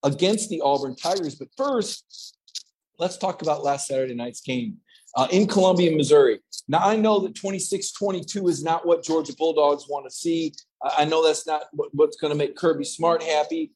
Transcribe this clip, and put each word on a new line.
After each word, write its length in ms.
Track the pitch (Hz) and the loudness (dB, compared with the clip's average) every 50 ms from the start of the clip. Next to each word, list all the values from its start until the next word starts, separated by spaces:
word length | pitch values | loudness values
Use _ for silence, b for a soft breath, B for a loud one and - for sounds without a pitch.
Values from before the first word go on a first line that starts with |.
against 460 | - 143 143 143 175 190 214 208 - - | 0 -2 0 2 0 0 2 0 -2 -6
the 140 | 190 156 | -6 -2
Auburn 340 | 147 139 143 139 139 135 123 | 0 0 0 0 -2 -6 -10
Tigers. 380 | - - 165 185 196 175 147 131 | -6 -4 -4 -4 -2 -4 -8 -10
But 140 | - 131 - _ | -12 -18 -20 _
first, 840 | - 269 285 269 240 202 - - - _ _ - - - - _ _ _ _ _ - - _ _ _ _ _ _ _ | -6 -4 -2 0 -2 -2 -4 -8 -12 _ _ -20 -20 -20 -20 _ _ _ _ _ -18 -18 _ _ _ _ _ _ _
let's 200 | 165 185 180 - | -6 -6 -4 -4
talk 240 | - 196 180 - | -6 -6 -6 -4
about 200 | 156 156 147 143 | -2 -2 -2 -2
last 260 | 139 143 139 139 - - | 0 -2 -2 -2 -4 -4
Saturday 260 | 139 131 131 131 123 | -4 -4 -4 -4 -6
night's 260 | 120 120 123 113 - | -8 -10 -10 -12 -12
game, 380 | - - 131 123 120 110 95 - b b b b b b - | -8 -6 -4 -4 -4 -6 -8 -12 b b b b b b -2
uh, 120 | 127 131 127 | -2 0 2
in 180 | 180 190 214 190 | 4 2 2 4
Columbia, 460 | - 202 185 185 185 180 180 165 156 | 4 4 4 6 6 6 4 4 4
Missouri. 440 | 151 143 131 147 147 139 120 107 - _ _ - - _ | 2 4 6 8 8 8 6 4 0 _ _ -18 -18 _
Now, 120 | - 143 165 | -2 0 2
I 180 | 185 196 220 | 2 2 2
know 220 | 220 214 220 214 202 | 4 4 4 4 2
that 140 | 190 180 - | 0 -2 -8
twenty-six 580 | - - 196 196 185 - - 196 190 - - | -6 -6 -6 -4 -4 -4 -4 -4 -4 -6 -8
twenty-two 560 | - - 202 202 190 180 147 - - 202 190 180 | -6 -4 -4 -4 -4 -4 -8 -8 -8 -2 0 0
is 140 | 160 139 147 | 0 0 0
not 220 | 165 165 175 - | -2 -2 0 4
what 160 | 170 170 165 | 2 2 2
Georgia 320 | 170 160 160 160 151 143 135 | 2 0 -2 0 -2 -2 -6
Bulldogs 480 | _ 160 165 156 151 147 147 147 139 - | _ -2 0 2 4 4 4 2 0 -4
wanna 240 | 139 143 143 135 131 | -8 -8 -8 -8 -10
see. 440 | - - - 170 165 165 160 151 - - _ _ _ _ | -14 -6 -4 -2 -2 -2 -2 -6 -8 -12 _ _ _ _
I, 200 | - - - 156 | -6 -4 0 0
I 20 | 151 | 0
know 180 | 151 160 160 | 2 2 4
that's 240 | 160 156 151 160 - | 4 2 2 0 -4
not 180 | 160 156 151 151 - | -4 -4 -6 -6 -8
what, 180 | - 147 143 - | -8 -8 -8 -6
what's 240 | - 143 156 151 - | 2 2 2 2 2
gonna 200 | - - 151 147 | -4 -4 -4 -2
make 200 | 147 143 139 - | -2 -2 -4 -4
Kirby 280 | - 175 165 160 143 - | 0 0 0 0 0 -4
Smart 380 | - - - 160 170 170 160 | -8 -6 -2 0 2 2 0
happy. 500 | 156 165 156 151 151 - 320 165 160 - _ | 0 0 0 0 0 -2 -4 -6 -6 -8 _